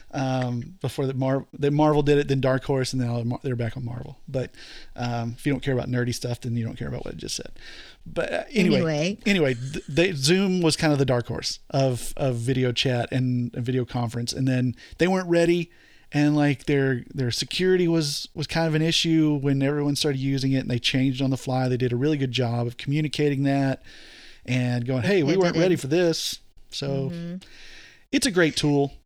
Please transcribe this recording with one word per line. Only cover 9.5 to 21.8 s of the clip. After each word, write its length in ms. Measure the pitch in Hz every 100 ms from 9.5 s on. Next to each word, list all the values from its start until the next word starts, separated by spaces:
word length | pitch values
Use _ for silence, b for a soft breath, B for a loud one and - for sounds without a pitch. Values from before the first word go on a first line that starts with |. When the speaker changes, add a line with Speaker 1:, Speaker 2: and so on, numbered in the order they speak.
| 120
Speaker 1:
th-, 280 | 131 156 -
they, 220 | 139 185
Zoom 500 | 156 135 185 196 185
was 140 | 160 147
kind 180 | 160
of 60 | 143
the 60 | 139
dark 200 | 123 -
horse 320 | 113 - - -
of, 420 | 139 135 120 - -
of 200 | 135 120
video 360 | 117 131 127
chat 380 | 120 135 120 117
and, 400 | 127 127 123 120 -
and 100 | 120
video 200 | 127 120
conference, 460 | 127 120 120 120
and 160 | - 131
then 280 | 127 127 117 B -
they 80 | 170
weren't 200 | 190 180
ready, 440 | 170 170 175 170 b b b b
and, 240 | 147 147 151
like, 300 | 143 139 -
their, 380 | 143 135 127 -
their 200 | 147 127
security 560 | - - - 185 185 175
was, 400 | 165 147 143 - -
was 100 | 143
kind 220 | 165 165
of 80 | 156
an 80 |
issue 560 | 160 165 165 160 156 147
when 220 | 139 139
everyone 320 | 135 147 143 135
started 240 | 151 135
using 320 | 135 139 135
it, 80 | 135
and 100 | 127
they 80 | 123
changed 420 | - 135 131 127
on 120 | 135
the 60 | 131
fly. 300 | - 127 131
They 100 |
did 140 | 123